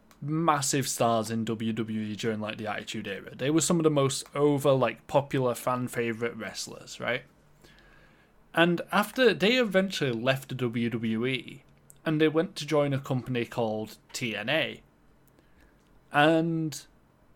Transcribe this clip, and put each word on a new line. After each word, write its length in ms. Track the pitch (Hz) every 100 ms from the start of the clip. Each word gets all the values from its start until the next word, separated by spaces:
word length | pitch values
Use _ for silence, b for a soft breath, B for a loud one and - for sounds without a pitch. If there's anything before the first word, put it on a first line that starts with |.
| _ -
massive 680 | 143 156 165 147 135 143 127
stars 420 | - 117 113 110
in 160 | 113
W 280 | 110 113 113
W 280 | 113 110 110
E 120 | 107
during, 240 | 101 117 107
like, 180 | 107 110
the 120 | 107
Attitude 400 | 104 107 110 104
Era. 260 | 95 -
They 160 | - 127
were 100 | 160
some 200 | - 175
of 20 |
the 80 | 156
most 320 | 147 135 135 -
over, 380 | 143 147 143 143
like, 380 | 135 117 113 -
popular 480 | 143 139 139 127 117
fan 320 | - 127 123
favorite 480 | - 117 113 117 113
wrestlers, 640 | 98 98 - - - -
right? 220 | 120 127 - _ _ _ b b b b b b b b _
And 260 | - 170 170 -
after, 420 | 185 214 - 247
they 220 | 156 185 254
eventually 560 | 233 190 190 - 143
left 380 | 113 127 135 -
the 40 |
W 340 | 127 123 120 117
W 380 | 117 113 110 127
E, 380 | 127 - - - _ _ - -
and 140 | 151
they 80 | 156
went 260 | 151 180 -
to 80 |
join 280 | 147 151 143
a 80 | 135
company 440 | 135 131 117 123
called 520 | 117 - 113 107 110 - _
T 240 | - 120 104
N 120 | 107
A. 340 | 156 117 107 - _ _ _ _ _ b b b b b - _
And 720 | 143 151 165 165 165 156 139 - _ _ _ _